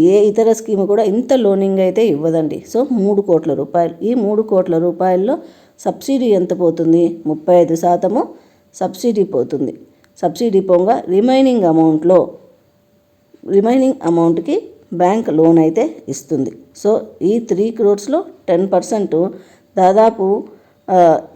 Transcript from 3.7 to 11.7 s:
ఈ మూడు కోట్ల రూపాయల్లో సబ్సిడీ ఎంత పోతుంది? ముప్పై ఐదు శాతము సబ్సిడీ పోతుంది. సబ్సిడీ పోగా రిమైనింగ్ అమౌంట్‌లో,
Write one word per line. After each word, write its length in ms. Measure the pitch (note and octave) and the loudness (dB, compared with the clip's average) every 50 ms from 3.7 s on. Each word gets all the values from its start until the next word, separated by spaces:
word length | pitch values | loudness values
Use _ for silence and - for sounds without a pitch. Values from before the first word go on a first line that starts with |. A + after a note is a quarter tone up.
| - E3+ E3+ E3 E3 - F#3+ | -2 -2 -2 -2 -4 -6 -4
ఈ 100 | A3 B3 | -4 -2
మూడు 280 | B3+ G3+ G3+ G#3+ G#3+ | -2 -2 -2 -2 -2
కోట్ల 360 | G#3+ G#3+ G#3 F#3 F3+ F3+ E3 | -2 0 0 -2 0 0 -2
రూపాయల్లో 600 | E3 E3+ F3 E3 F3 F#3 F#3 F#3 F#3 F#3+ A#3+ D4+ - - - - _ _ _ _ _ | 0 0 -2 -2 -2 -2 0 0 0 0 -2 -4 -6 -8 -18 -20 _ _ _ _ _
సబ్సిడీ 460 | - G#3+ - - - - C#4 B3+ B3+ | -8 -8 -8 -6 -4 -4 -2 0 0
ఎంత 340 | A3+ G3+ F#3 F3+ - F3 F#3+ | 2 2 0 0 -2 -2 0
పోతుంది? 600 | F3+ E3 D#3+ E3+ E3 D#3+ E3 E3+ E3+ E3 E3+ - - | 0 -2 0 0 0 2 2 2 2 0 -2 -6 -6
ముప్పై 300 | D3+ D3+ D#3 - - F3+ | -6 -6 -4 0 2 4
ఐదు 200 | F3 E3+ D#3+ E3 | 4 4 2 0
శాతము 520 | D#3+ F3+ F3 F3 F3 F#3+ F3+ G#3 C#4 A#4 - - - _ _ _ _ _ _ _ | -2 0 0 0 0 0 -2 -2 -2 -4 -6 -10 -20 _ _ _ _ _ _ _
సబ్సిడీ 480 | - F#3 F3 F#3+ - - A#3+ G#3+ G#3 F#3 | -8 -8 -8 -8 -4 -4 -2 0 0 -2
పోతుంది. 560 | - - B2+ A#2+ A#2 D3+ C3 C3+ A#2+ - - - _ _ _ _ _ _ | -2 -2 -4 -4 -4 -4 -6 -6 -6 -8 -12 -20 _ _ _ _ _ _
సబ్సిడీ 420 | - F3 F3 - - B3 A3+ F#3+ F#3+ | -6 -6 -6 -4 -2 -4 0 0 0
పోగా 440 | F#3+ F#3+ F3+ F3 F#3 G#3 B3 - - - | 2 2 2 2 2 0 0 -2 -2 -2
రిమైనింగ్ 540 | F#3 G3 A#3 B3+ C4 C4 C4+ C4 B3 A3+ F#3 | 0 0 2 2 2 2 2 2 2 2 2
అమౌంట్‌లో, 680 | E3 | 2